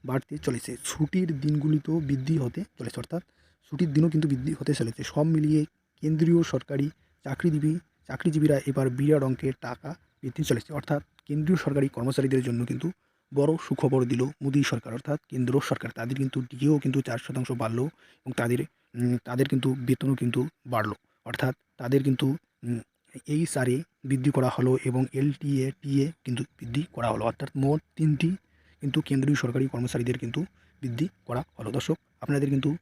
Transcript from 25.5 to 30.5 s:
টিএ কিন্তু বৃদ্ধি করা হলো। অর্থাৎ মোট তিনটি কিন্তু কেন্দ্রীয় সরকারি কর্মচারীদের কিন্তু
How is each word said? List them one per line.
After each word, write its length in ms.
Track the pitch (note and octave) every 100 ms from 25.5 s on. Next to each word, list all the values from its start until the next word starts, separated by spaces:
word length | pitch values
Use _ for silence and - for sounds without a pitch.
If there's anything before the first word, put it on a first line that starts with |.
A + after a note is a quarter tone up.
| C3+ C3 -
টিএ 300 | C#3+ C#3 C#3+ -
কিন্তু 200 | - A#2+ A#2 _
বৃদ্ধি 240 | A#2+ B2 E3+
করা 160 | - A#2
হলো। 160 | A2
অর্থাৎ 260 | A2+ - C#3 C#3
মোট 260 | C#3 D#3 _ -
তিনটি 400 | D#3 C#3+ E3 F#3+ _ _ _ _
কিন্তু 200 | C#3+ D3+
কেন্দ্রীয় 360 | - C3+ C3+ C#3+
সরকারি 300 | B2 C3 C3+
কর্মচারীদের 520 | B2 B2 B2 A#2+ A#2+
কিন্তু 260 | B2 C#3 F#3